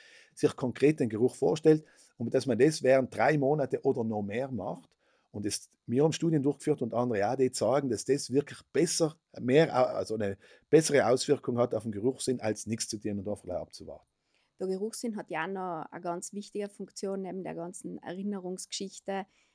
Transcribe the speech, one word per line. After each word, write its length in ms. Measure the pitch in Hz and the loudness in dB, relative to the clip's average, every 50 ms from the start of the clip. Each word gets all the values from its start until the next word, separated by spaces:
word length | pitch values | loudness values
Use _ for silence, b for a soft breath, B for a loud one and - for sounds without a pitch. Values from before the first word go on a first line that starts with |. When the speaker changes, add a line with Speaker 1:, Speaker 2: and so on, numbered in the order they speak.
| b b b b b b b | b b b b b b b
Speaker 1:
sich 220 | - 151 - - | 0 0 0 2
konkret 440 | - 135 120 - - 131 151 156 - | 0 -4 -4 0 4 4 4 4 4
den 100 | 131 107 | 0 -2
Geruch 260 | 110 107 123 123 - | 0 2 0 0 2
vorstellt 500 | - 143 165 170 156 - 156 156 156 b b b b b b b | 0 0 0 0 4 4 4 4 4 b b b b b b b
und 160 | - 117 113 - | -8 -8 -2 0
dass 120 | 131 120 | 0 0
man 140 | 135 113 107 | 2 4 6
das 240 | 135 160 156 - 127 | 4 4 4 2 4
während 320 | 127 135 131 127 - - | 4 4 4 4 0 0
drei 220 | 104 113 147 156 | 2 2 4 4
Monate 440 | 147 131 135 151 156 135 - - - - | 4 2 2 2 0 0 -2 -4 0 0
oder 200 | 139 127 127 113 | 0 0 0 -2
noch 180 | 110 107 104 | -2 -2 -4
mehr 300 | 101 98 104 120 135 135 | -4 -4 -4 -6 -4 -4
macht. 380 | 127 98 92 139 175 - - _ _ _ _ _ _ _ _ _ | -6 -6 -6 -8 -10 -10 -16 _ _ _ _ _ _ _ _ _
Und 140 | - 107 101 | -10 -6 -4
das, 240 | 101 - - - _ _ _ - | -4 -6 -6 -10 _ _ _ -8
wir 180 | 113 117 135 151 | -2 0 2 2
haben 100 | 160 151 | 2 2
Studien 300 | - 160 165 160 147 127 | 0 0 2 2 2 2
durchgeführt 380 | 147 143 - - 156 143 - | 0 -2 -2 -2 -2 -2 -2
und 120 | 127 110 110 | -2 -4 -2
andere 360 | 117 123 123 110 98 101 110 | -2 0 0 0 0 0 0
auch, 60 | 131 | 2
die 140 | 131 131 123 - | 2 2 0 2
sagen, 360 | - 110 110 135 147 143 123 | 0 2 2 2 2 2 0
dass 160 | 107 - - | -2 -2 0
das 260 | - 139 143 - - | 0 0 0 0 0
wirklich 300 | 123 143 147 - 120 - - _ - | 0 0 0 -2 -14 -18 -16 _ 0
besser, 420 | 135 170 160 - - 165 151 - _ _ _ - - | 0 2 2 2 0 0 0 -2 _ _ _ -14 -6
mehr, 300 | 117 123 131 156 165 127 - | 0 4 6 6 6 6 4
au-, 220 | 127 127 - - | 2 2 2 2
also 200 | - 98 - 110 | -4 -4 -4 -2
eine 220 | 110 104 98 98 b b b b b b - | -2 -2 -2 -4 b b b b b b 6
bessere 380 | 143 160 160 - 143 127 98 | 6 6 8 8 4 4 6
Auswirkung 500 | 113 131 127 - 147 139 - - 131 120 | 6 4 2 4 2 0 0 0 -2 2
hat 160 | 120 123 120 117 | 2 2 2 2
auf 100 | 107 101 | -4 -4
den 80 | 113 | -4
Geruchssinn, 500 | 101 98 107 131 131 - - 135 127 117 | -6 -2 -2 -2 -2 -2 -4 -4 -4 -2
als 260 | 110 107 107 - - | -2 -4 -4 -4 -4
nichts 220 | 104 113 110 - - | -6 -6 -6 -6 -8
zu 80 | 120 | -8
tun 220 | 104 - 107 101 101 | -8 -6 -6 -6 -4
und 80 | 92 | -4
einfach 200 | 104 101 - - 90 | -6 -8 -8 -8 -8
abzuwarten. 560 | 87 80 78 _ - - - 80 73 76 _ _ _ _ _ _ _ _ _ _ _ - | -6 -6 -8 _ -14 -18 -16 -16 -16 -18 _ _ _ _ _ _ _ _ _ _ _ -8
Speaker 2:
Der 80 | 190 | -6
Geruchssinn 480 | 190 190 185 208 226 - - - 233 208 | -6 -4 -4 -6 -8 -8 -8 -8 -6 -6
hat 140 | 208 - - | -8 -8 -6
ja 160 | 170 156 160 | -4 -4 -4
auch 60 | 190 | -4
noch 340 | 196 190 185 180 170 160 - - | -6 -6 -6 -6 -6 -8 -8 -10
eine 100 | - 170 | -14 -10
ganz 320 | 175 175 170 180 - - 202 | -8 -6 -6 -6 -8 -10 -12
wichtige 360 | 208 202 - - 208 202 202 | -12 -14 -10 -8 -8 -8 -8
Funktion 540 | - - 190 - - - 214 190 196 190 190 | -10 -14 -16 -14 -12 -10 -8 -6 -6 -6 -8
neben 200 | 180 180 190 170 | -8 -10 -10 -10
der 120 | 160 165 | -8 -8
ganzen 420 | 165 170 175 - - - 175 175 - | -10 -10 -10 -12 -12 -12 -12 -12 -12
Erinnerungsgeschichte, 1300 | - 135 175 196 196 208 202 190 180 180 185 185 - - - - 196 190 - - - 196 196 196 190 _ _ _ _ _ | -12 -12 -10 -8 -6 -6 -6 -6 -8 -8 -10 -10 -10 -12 -10 -10 -10 -10 -12 -14 -8 -6 -6 -6 -6 _ _ _ _ _